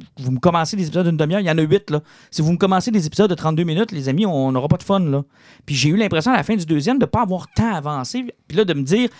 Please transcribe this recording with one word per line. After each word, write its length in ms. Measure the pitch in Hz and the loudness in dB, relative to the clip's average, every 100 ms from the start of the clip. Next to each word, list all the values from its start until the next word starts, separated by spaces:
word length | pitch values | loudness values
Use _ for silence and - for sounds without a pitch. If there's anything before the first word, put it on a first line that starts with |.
| - - | -18 -10
vous 140 | 131 | -4
me 80 | 131 | 0
commencez 360 | 180 170 160 208 | 2 2 0 -2
des 120 | 160 | -2
épisodes 180 | 170 175 | 0 2
d'une 100 | 160 | 2
demi-heure, 260 | 151 196 | 0 0
il 40 | 185 | 0
y 60 | |
en 60 | 160 | 2
a 20 | |
huit, 300 | 156 196 - | 2 2 0
là. 100 | 147 - - - | -6 -6 -20 -12
Si 100 | - | -2
vous 100 | 156 | 0
me 60 | 170 | 2
commencez 320 | 196 185 247 | 2 2 2
des 160 | 214 151 | 0 0
épisodes 240 | - 208 | 2 2
de 60 | 165 | 2
trente-deux 300 | 160 156 175 | -2 0 0
minutes, 260 | 160 226 | 0 -2
les 180 | 170 135 | -4 -2
amis, 160 | 143 208 | 0 0
on 260 | 151 131 | 0 0
n'aura 160 | 131 139 | 0 0
pas 100 | - | -2
de 60 | |
fun, 160 | - 196 | 0 0
là. 240 | 165 139 139 _ - - - | 2 -2 -4 _ -20 -18 -6
Puis 80 | 139 | 0
j'ai 140 | 139 | 2
eu 60 | 190 | 2
l'impression 360 | 208 165 190 | 2 0 2
à 40 | 247 | 0
la 60 | |
fin 120 | 139 220 | 0 -2
du 100 | 160 | 0
deuxième 320 | 151 151 269 | -2 0 0
de 80 | 220 | 0
pas 160 | 214 | 0
avoir 240 | 214 185 143 - | -2 -4 -6 -2
tant 160 | 226 180 | -2 -2
avancé, 500 | 147 147 127 247 247 - - | -4 -6 -6 -8 -8 -12 -6
puis 100 | 156 | -2
là, 80 | 208 | 0
de 80 | |
me 80 | 143 | 0
dire, 280 | 135 208 247 | 0 0 0